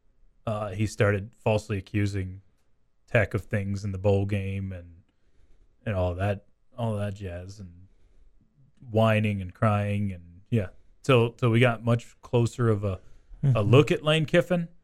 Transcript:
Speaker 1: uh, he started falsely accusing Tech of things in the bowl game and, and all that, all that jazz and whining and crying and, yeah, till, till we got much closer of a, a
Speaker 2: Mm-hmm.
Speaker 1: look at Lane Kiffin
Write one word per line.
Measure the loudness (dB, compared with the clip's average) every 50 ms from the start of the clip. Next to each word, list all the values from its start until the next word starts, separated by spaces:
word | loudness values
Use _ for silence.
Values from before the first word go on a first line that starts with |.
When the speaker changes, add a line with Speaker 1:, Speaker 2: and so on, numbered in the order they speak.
| _ _ _ _ _ -20 _ _ _
Speaker 1:
uh, | -8 -6 -6 -6 -8
he | -4 -4 -4
started | -4 0 0 2 2 2 0 -4 -8 -14
falsely | _ _ 0 0 0 0 -4 -6
accusing | -6 -6 -4 -2 -2 -2 0 -2 -4 -6 -8 -10 -14 -20 _ _ _ _ _ _ _ _ _ _ _ _
Tech | _ 0 0 0 0 -2
of | -6 -6
things | -6 -6 -6 -4 -4 -6 -6 -6
in | -8
the | -8
bowl | -2 2 2 2 2 2
game | 0 -2 -4 -4 -6 -6 -6 -8 -8
and, | -10 -12 -16 -20 -20 -20 _ _ _ _ _ _ _ -20 -20 _ -20 -20 _ _ _ _ _
and | -4 -2
all | 0 -2 -2 -2
that, | -2 -2 -2 -2 -4 -8 _ _ _ _ _ _
all | -6 -4 -4 -2
that | -4 -4 -6 -6
jazz | -8 -10 -10 -10 -12 -14 -16 -16 -18
and | -18 -18 -18 -20 -20 -20 _ _ -20 _ _ -20 -20 -20 _ _ _ _ _ _ _ _ _ _ -14 -2
whining | 0 2 4 4 4 2 2 0 -2 -4
and | -6 -10 -4
crying | 0 2 2 2 2 0 -2 -2 -2 -2 -4
and, | -6 -8 -14 -20 -20 -20 -6 _
yeah, | -2 -2 -2 -4 -10 -18 -20 -20 _ _ 0
till, | 2 4 4 4 2
till | 0 0 0 2
we | 4 4
got | 4 4 2 0 0
much | 0 0 0 -2 -8 -18 _
closer | -8 -2 0 2 2 0 0 0 0 0
of | 2 0 -2
a, |
a | -4 -4 -6 -10 -18 -20 -20 _ _ -10 -2 0
Speaker 2:
Mm-hmm. | 0 2 2 4 6
Speaker 1:
look | 6 6 6 6
at | 0 0 0
Lane | 0 0 0 0
Kiffin | 2 2 2 2 2 -2 -4 -4 -6 -12 -20